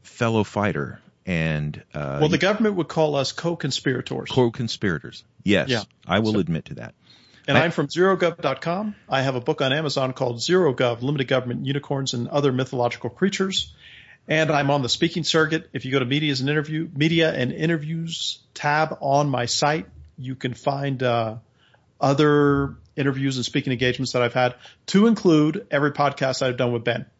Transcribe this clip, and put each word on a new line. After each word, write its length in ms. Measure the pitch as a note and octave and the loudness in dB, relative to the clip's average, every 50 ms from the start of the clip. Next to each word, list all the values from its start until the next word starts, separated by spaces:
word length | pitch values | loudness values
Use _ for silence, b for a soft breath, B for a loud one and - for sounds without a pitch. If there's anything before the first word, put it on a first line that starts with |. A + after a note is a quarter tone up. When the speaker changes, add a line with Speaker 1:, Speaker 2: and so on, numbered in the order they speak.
Speaker 1:
fellow 420 | _ - - - A#2+ A2+ A2+ A2 G2+ | _ -20 -4 -2 0 2 2 2 0
fighter. 560 | - - G#2+ G2+ G#2 D2 C#2+ C#2 - - - _ _ _ _ _ | 0 0 -2 0 0 0 -2 -6 -6 -10 -16 _ _ _ _ _
And, 560 | F#2+ F2+ E2 D#2+ D#2+ D#2 D2+ D2+ D2 D2+ - - _ - | -4 -2 0 0 0 -2 -2 -4 -6 -8 -10 -16 _ -8
uh, 240 | C#2 D2 C#2 C#2 - | -6 -6 -4 0 0
Speaker 2:
Well, 80 | D3+ D#3 | 2 2
the 80 | F3 | 2
government 380 | C#3+ F3 F#3+ G#3 G#3 A3+ G#3+ G3+ | 2 2 0 0 2 0 0 0
would 140 | F3+ D#3 - | -2 -6 -4
call 280 | - E3 D#3 D3+ C#3+ | 0 0 0 2 0
us 160 | C#3 C3 - | -2 -2 -4
co-conspirators. 960 | - - - E3+ E3+ E3 - C#3 - - - C#3+ B2+ B2 - - C3 - - - | -6 -6 -6 -6 -4 -4 -6 -6 -6 -2 -2 -2 -2 -2 -4 -6 -8 -8 -8 0
Speaker 1:
Co-conspirators. 960 | - C3+ B2 A#2 A2+ - A#2+ A2 - - - G2 E2 C#2+ - A#1+ - - _ _ _ _ | 2 2 2 2 2 -4 -6 -6 -6 -4 -2 -2 -2 -2 -6 -12 -18 -18 _ _ _ _
Yes, 260 | - F#2+ G2+ F#2 - C3 | 2 2 4 4 4 2
Speaker 2:
Yeah. 120 | B2 A2 G2 _ _ _ _ | -2 -2 -2 _ _ _ _
Speaker 1:
I 120 | - F2 G#2 | 0 0 2
will 160 | A2+ A2 G#2+ | 2 2 0
Speaker 2:
So 40 | G#2 | 0
Speaker 1:
admit 280 | F2 - E2 D2+ - | 0 0 -2 -4 -6
to 80 | - C#2 | -10 -14
that. 200 | B1+ A#1+ - _ _ b b b b b b b b b - | -14 -14 -16 _ _ b b b b b b b b b 2
Speaker 2:
And 80 | C#3 | 4
Speaker 1:
I 80 | A#2+ D#3 | 4 4
Speaker 2:
I'm 60 | E3+ | 2
from 180 | D#3+ - D3 C#3+ | 0 -2 -4 -2
zero 280 | - E3 F3+ F#3+ F#3+ | 0 2 4 4 4
gov 240 | - F3+ E3+ E3 - | 4 2 0 0 -2
dot 180 | - C#3+ C3 - | -4 -4 -4 -2
com. 340 | - E3 F3 F#3+ G#3+ G#3+ G#3 _ _ - | -4 -4 -4 -4 -4 -8 -10 _ _ -2
I 140 | B2+ C3+ | -2 0
have 120 | C3 C3+ C3 | 0 0 -2
a 60 | B2 | -2
book 220 | A#2+ C3+ - - | -2 -2 -2 0
on 100 | C#3+ C3 | 2 0
Amazon 400 | C3+ D#3 D#3+ C#3+ - C#3+ C3 C3 | 2 0 0 -2 -2 0 -2 -2
called 300 | B2+ - C3 B2+ A#2+ A#2 | -2 -2 -4 -4 -2 -4
Zero 320 | - - F3 F#3 F3+ D3 B2 | 0 2 2 4 4 2 2
Gov, 260 | B2+ C3 B2 A#2 A2+ | 2 0 0 0 -2
Limited 280 | B2 C3+ D3+ C#3+ B2+ - | -2 -2 -2 -2 0 0
Government, 360 | C3+ C3 A#2+ A#2+ A#2+ - C#3 | 0 0 0 -2 -6 -4 -4
Unicorns, 480 | C3 C#3 C#3+ - - C#3+ C3+ C3+ C3 | -4 -4 -4 -4 -4 -6 -4 -4 -4
and 160 | - A#2+ A#2+ - | -4 -6 -6 -2
Other 240 | - C#3+ C#3+ C#3 | -2 0 0 2
Mythological 560 | B2+ B2+ C3 - - B2 A#2+ A#2+ - - - A#2 | 0 0 -4 -4 -2 -2 -2 -2 -2 -4 -8 -10
Creatures. 640 | - - F#3 G3 F#3+ - F#3+ G3 F#3+ - - - B B B B B B B B B B _ - | -2 0 0 0 0 -2 -4 -2 -2 -4 -4 -6 B B B B B B B B B B _ -2
And 220 | D3+ D#3 D#3+ D3+ | 0 2 2 2
I'm 200 | D#3 C#3+ C#3+ C#3 | 2 2 2 2
on 120 | C#3+ C#3+ | 2 0
the 60 | B2+ A2+ | 0 -2
speaking 340 | - - E3+ E3 - F3 D3+ | 0 0 0 0 0 -2 -4
circuit. 440 | - - D#3+ D#3 D3+ D#3+ D#3 - - | 0 2 2 2 2 0 -4 -6 -8
If 140 | - C3 - | -10 -10 -6
you 60 | C3 | -2
go 60 | C3 C#3 | 0 0
to 60 | B2+ | 0
Medias 360 | A#2+ C#3 D3+ D#3 D3+ C#3 B2+ | 2 0 0 0 0 -2 -2
and 100 | C3 C#3 | -2 0
Interview, 380 | D3 D3+ C#3+ D3+ D#3 D#3 E3 - - | 0 -2 -2 -2 -4 -6 -6 -6 -2
Media 380 | C#3 D3+ E3 E3+ E3 D#3+ D#3+ | 0 2 2 4 4 2 2
and 200 | - - B2+ B2 | 2 0 -2 -4
Interviews 880 | - - D#3 E3 E3+ D#3 D3 D#3 E3 E3 E3 E3 E3 - - - - - _ _ | -2 -2 0 0 0 -2 -2 -6 -8 -6 -6 -8 -8 -6 -8 -8 -8 -10 _ _
tab 460 | _ - - D3 D3 D#3 D#3 D#3 - - | _ -4 -2 0 2 2 0 0 -2 -6
on 280 | - C#3 C#3 C#3+ D3 D3 | -2 2 2 2 2 2
my 160 | C3 A#2+ A#2+ | 0 -2 -2
site, 400 | A#2+ - - D#3 D3 D3+ E3 F#3 - - - - - _ - | -2 0 0 2 2 0 -2 -6 -10 -18 -20 -20 -20 _ -12
you 160 | B2+ B2+ C3 | -10 -10 -10
can 180 | - - B2+ | -6 -6 -6
find, 500 | A#2+ - - C#3+ C#3 C#3 C#3 C#3 C3+ B2 | -6 -2 -4 -4 -2 -2 -4 -4 -2 0
uh, 340 | C3 B2 A#2 A#2 A2+ A2 A2 A2+ _ _ b b b b b b b b _ _ | 0 0 2 2 0 -2 -6 -10 _ _ b b b b b b b b _ _
other 760 | - C3+ C#3+ D3 D3+ D3+ D3 D3 C#3+ C#3+ C#3+ C#3 C#3 C#3 - - - _ _ | 2 2 4 6 6 6 6 6 6 4 4 2 0 -2 -6 -14 -20 _ _
interviews 400 | D3+ C3+ C#3+ C3 C3+ C#3 C#3 C3 | -2 -2 -2 0 0 -2 -2 -2
and 80 | B2+ A#2+ | -2 -6
speaking 260 | - - D3 C3 C3+ | -2 -4 -2 -2 -2
engagements 400 | B2+ A2+ C3 B2+ B2 - C3 B2 | -2 0 0 0 0 -2 -4 -2
that 80 | - B2+ | 0 0
I've 120 | B2 A#2 - | 0 2 2
had, 200 | B2+ B2+ B2 B2 B B B B B _ | 2 2 2 0 B B B B B _
to 200 | - - G3 G#3+ | 2 4 6 6
include 600 | A#3 A3 G3+ - F3+ D#3+ D3+ D3+ D#3 D#3 G3+ - _ | 6 4 4 4 6 6 6 6 4 0 -4 -6 _
every 220 | - C#3+ D3 D3 | 0 2 2 0
podcast 500 | C#3+ - C#3+ C#3 C3+ - D3+ C3 C3 - | 0 0 0 0 0 0 -2 -2 0 0
I've 140 | C#3 B2+ B2 | 0 -2 0
done 160 | A#2+ C3 A#2+ | 0 0 0
with 120 | A#2+ A#2 A2 | 0 0 0
Ben. 220 | A#2+ A#2 A#2 C3 _ _ | -2 -2 -2 -6 _ _